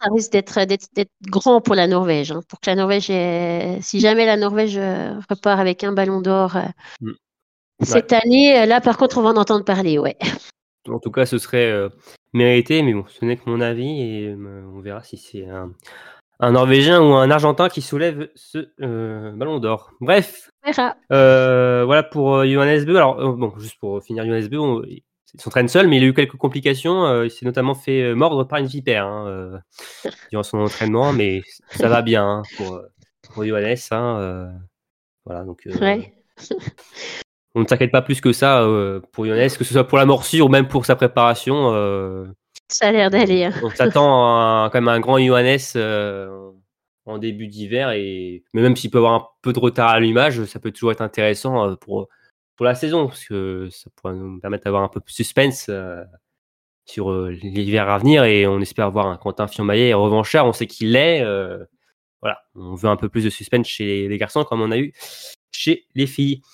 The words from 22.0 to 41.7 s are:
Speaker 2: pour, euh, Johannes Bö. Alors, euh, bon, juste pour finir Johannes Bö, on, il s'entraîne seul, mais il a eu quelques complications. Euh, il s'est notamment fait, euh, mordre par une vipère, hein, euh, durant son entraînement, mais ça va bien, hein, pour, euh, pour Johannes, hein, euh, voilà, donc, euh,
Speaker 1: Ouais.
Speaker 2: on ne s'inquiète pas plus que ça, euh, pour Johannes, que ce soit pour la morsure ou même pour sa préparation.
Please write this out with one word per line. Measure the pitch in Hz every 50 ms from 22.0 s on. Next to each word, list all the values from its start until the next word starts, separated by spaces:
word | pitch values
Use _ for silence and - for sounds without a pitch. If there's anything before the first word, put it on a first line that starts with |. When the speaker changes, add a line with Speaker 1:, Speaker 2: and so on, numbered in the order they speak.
| 147
Speaker 2:
pour, | - - 151 139 135 135
euh, | 135 135
Johannes | 135 135 139 139 147 151 147 147
Bö. | 160 185
Alors, | 185 147 131 131 123
euh, | 135 135
bon, | 123 120 120 104 104
juste | 107 107 110 - -
pour | 110 101 101 101 -
finir | - 110 113 113
Johannes | 113 113 113 107
Bö, | 107 139 151
on, | 151 139 117 113 117
il | - - - _ _ _ _ _ _ _ -
s'entraîne | - 117 - 127 120
seul, | 120 - 180 196
mais | 170 143
il | 127 131
a |
eu | 131 131
quelques | 151 139 131 -
complications. | - - 135 135 143 135 143 135 135 - 165 185 190 175
Euh, | 143 123 117 117
il | 117
s'est | - - 127
notamment | 123 123 135 127 135 135
fait, | 135 - 139 135 131
euh, | 127 120 117
mordre | 120 151 165 151 135 131
par | 135 151 147
une | 139
vipère, | 131 131 143 131 127 113 104 98
hein, | 98 104 107 104
euh, | 101 95 95 92 92 95 92 - _ _ - - - - - - 107 - _ - -
durant | 107 104 101
son | - - 107
entraînement, | 104 104 - - 110 110 107 117 135 143 139
mais | 113 104 98 95 95 92 - - - _ -
ça | - - - 113
va | 120 117
bien, | 117 113 113 107 101
hein, | 101 104 104 104 - -
pour, | - 98 92 92
euh, | 90 95 - _ _ _ _ _ _ _ _ -
pour | 110 107
Johannes, | 110 110 104 104 110 123 123 - -
hein, | 113 113 120 120 113 104
euh, | 98 92 92 92 90 90 90 90 92 - _ _ _ _ _ _ _ _ _ _ _
voilà, | 98 90 87 92
donc, | 92 87 _ -
euh, | - 92 -
Speaker 1:
Ouais. | 202 196 202 226 - - _ _ _ _ _ - - - - - - - _ - - _ - - - - - - - _ _ _ _ _ -
Speaker 2:
on | 117
ne | 113
s'inquiète | - 131 127 127 120
pas | - 131
plus | 127 - 135 -
que | - 123 117
ça, | - 135 139 135 123 113
euh, | 107 110 104 98 98 95 92 - _ -
pour | 117 110
Johannes, | 110 110 117 127 135
que | - - 123
ce | - 120
soit | 135 127
pour | - 147 135
la | 135
morsure | 139 139 135 - - - 160 151
ou | 135
même | 135 135 131
pour | 131 - 135 123
sa | - 127
préparation. | - 131 123 - 127 117 120 117 117 - 127 139 147 139 120